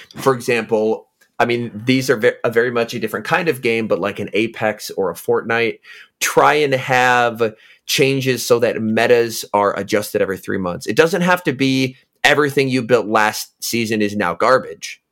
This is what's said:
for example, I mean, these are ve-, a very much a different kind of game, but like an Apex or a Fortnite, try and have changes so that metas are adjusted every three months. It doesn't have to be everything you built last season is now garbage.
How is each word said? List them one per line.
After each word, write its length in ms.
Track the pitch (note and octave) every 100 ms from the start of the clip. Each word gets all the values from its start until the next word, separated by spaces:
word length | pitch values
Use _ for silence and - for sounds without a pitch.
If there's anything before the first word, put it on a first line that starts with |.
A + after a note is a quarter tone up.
| - -
for 180 | C3+
example, 760 | B2 B2 A#2+ G#2+ A2 A2 A2 - _ _ -
I 80 | A#2+
mean, 240 | A#2+ A#2+ G#2
these 260 | A#2+ C3 C3
are 60 | A#2
ve-, 160 | A#2+ -
a 80 | B2
very 220 | A#2 A#2+
much 200 | A#2+ A#2
a 60 | A#2+
different 260 | G#2+ G#2
kind 240 | G#2+ E3 E3
of 140 | B2+
game, 240 | A#2 A2+ A2
but 140 | F#2+
like 180 | G2+ G2
an 120 | -
Apex 580 | G#2 A2+ - G#2+ G#2 -
or 200 | - F#2
a 40 |
Fortnite, 640 | F2 - A#2 A2+ A#2 A2+ - - - - _
try 360 | - - C#3
and 200 | D3+ C#3+
have 800 | C3 C3+ B2+ B2+ B2 A#2+ A2+ A2+ - - _ -
changes 580 | - C3+ C3+ C3 A#2+
so 140 | - A#2+
that 240 | A2+ G#2
metas 600 | A2 A2 A#2 A#2+ A#2 A2 -
are 240 | G#2 G2+ -
adjusted 420 | G2 G#2 - G2+
every 180 | F#2+ F#2
three 200 | - G2
months. 280 | F2+ F2 -
It 100 | A2
doesn't 260 | E3 F3+
have 220 | F3+ F3+
to 80 | D#3+
be 440 | B2+ C3+ C3 C3 - _ _
everything 440 | C3+ C#3+ D3 C#3 C3+
you 140 | B2+
built 240 | G#2+ A#2+ G2
last 560 | A2 G#2+ - - _
season 400 | - A#2 A2 A2
is 140 | G#2 G#2
now 180 | F2
garbage. 640 | F2 A2 B2+ - - - - _